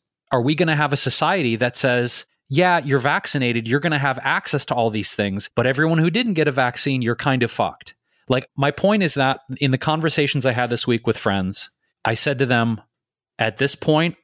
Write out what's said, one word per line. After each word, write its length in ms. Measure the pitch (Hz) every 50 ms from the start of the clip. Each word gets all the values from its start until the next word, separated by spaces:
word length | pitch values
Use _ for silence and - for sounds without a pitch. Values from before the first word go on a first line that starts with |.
| _ _ _ _ _ -
are 120 | - 123
we 120 | 120 135 151
gonna 220 | 147 180 160 156
have 160 | 147 151 139
a 40 | 143
society 600 | 135 - 135 - - 156 156 190 190 151 120 113
that 200 | 107 123 123 -
says, 480 | - - 131 123 123 123 120 - - - _ _ _ _ -
"Yeah, 320 | 131 151 180 180 175 170 139
you're 140 | 147 135 139
vaccinated, 680 | 120 147 156 190 - - - 143 127 120 117 117 113
you're 140 | 113 120 143
gonna 180 | 147 170 151 143
have 220 | 139 139 127 127
access 420 | - 135 156 190 - - - 139 -
to 80 | - 120
all 160 | 120 113 113
these 240 | 107 110 95 - -
things, 360 | - 104 101 95 101 - - -
but 120 | - 117
everyone 320 | 123 135 135 156 160 165 160
who 120 | 160 170
didn't 240 | 160 233 254 233 190
get 140 | 156 156 151
a 40 |
vaccine, 500 | 131 135 127 123 - - - 143 135 131
you're 140 | 120 113 117
kind 260 | - - 143 135 127
of 80 | 120 113
fucked"? 440 | - - 107 82 - - - - - _ _ _ _ _ _ -
Like, 200 | 127 127 - - _
my 140 | - 139 143
point 320 | 143 - - 196 214 214
is 120 | 190 156 -
that 260 | 139 131 131 131 - - - 131 -
in 120 | 147 135
the 80 | 131 131
conversations 680 | - 160 156 160 160 156 - - 143 139 - 147 123
I 60 | 131
had 180 | 117 120 123 117
this 160 | 120 117 -
week 200 | - 120 113 -
with 120 | 120 110 -
friends, 520 | - 110 98 98 92 92 98 - - - _ _ _ _ _ _ -
I 100 | 110 113
said 240 | 113 - 151 139 120
to 80 | 139
them, 340 | 120 127 117 117 117 113 104 - _ _ _ _ _ _ _ _ _ _ -
"At 200 | 113 110 104 -
this 160 | 135 143 -
point, 420 | - - - 151 151 165 175 - _